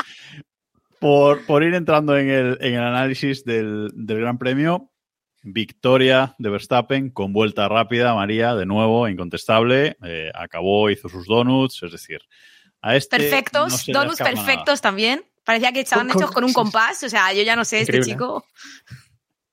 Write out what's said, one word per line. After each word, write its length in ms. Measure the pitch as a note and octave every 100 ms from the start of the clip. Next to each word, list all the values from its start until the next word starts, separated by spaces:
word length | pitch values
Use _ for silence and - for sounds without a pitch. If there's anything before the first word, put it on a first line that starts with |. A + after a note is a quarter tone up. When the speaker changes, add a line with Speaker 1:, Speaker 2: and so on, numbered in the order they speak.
| - - - - - _ _ _ _ -
Speaker 1:
Por, 460 | D3+ C#3+ C#3+ C#3+ -
por 180 | D3
ir 100 | E3 F3+
entrando 420 | E3 D3+ D3+ C#3+
en 120 | C3+
el, 280 | C3+ B2 B2+
en 120 | C3+
el 100 | A#2+
análisis 600 | A#2+ B2 C3+ C3 C#3 C3+ A#2+
del, 440 | A2+ A2 G#2+ G#2+
del 260 | - G#2+ A2
Gran 180 | A#2+ A#2+
Premio, 540 | B2+ C3+ D#3+ F#3 - _ _ _ _ _
victoria 920 | G#2 G2+ G#2 - B2+ C3 C3 C3 C3 -
de 120 | A2
Verstappen 600 | G2+ - B2 A#2 C3+ C3+
con 220 | A2 G2
vuelta 360 | G2+ A2 G#2+ G2+
rápida, 440 | A2 A2 A#2+ A#2+ A2
María, 380 | G2+ A2 A#2 A2+
de 100 | F#2
nuevo, 420 | G#2 A2 A#2 A#2
incontestable. 880 | F#2 F2 E2+ - A2+ A#2+ C3 D3+ -
Eh, 260 | F2 E2 D#2
acabó, 560 | - E2+ E2 F#2 G#2 G#2+
hizo 180 | G2 -
sus 160 | F2+ F2+
donuts, 580 | A#2 B2 C3 C3 -
es 80 | F2
decir, 260 | E2 - D2+ _ _ - _ _ _
a 140 | A2 C3+
este 220 | - B3
Speaker 2:
Perfectos, 540 | - C4+ C4+ D4 E4
Speaker 1:
no 60 | -
se 140 | -
le 60 | C4+
Speaker 2:
donuts 160 | D4+ E4+
Speaker 1:
escapa 160 | -
nada. 140 | - C4+
Speaker 2:
perfectos 360 | C4 - C#4
también. 420 | A3 G3 A3+ C#4+ - _ -
Parecía 260 | A3+ B3
que 80 | C4
estaban 260 | B3+ A#3 B3
Speaker 3:
Con, 60 | -
con 60 |
Speaker 2:
hechos 100 | D4 B3+
con 80 |
un 100 | B3+
compás, 480 | B3 A3 A3 A#3 G4
o 60 | B3+
sea, 240 | G#3+ F#3+
yo 100 | G3
ya 120 | A3 A#3
no 80 | A3
sé, 140 | A3
este 160 | A3 B2+
Speaker 3:
Increíble. 160 | B2
Speaker 2:
chico. 320 | C3+ B3+ - _ _ - - _ - _ _ _ _ _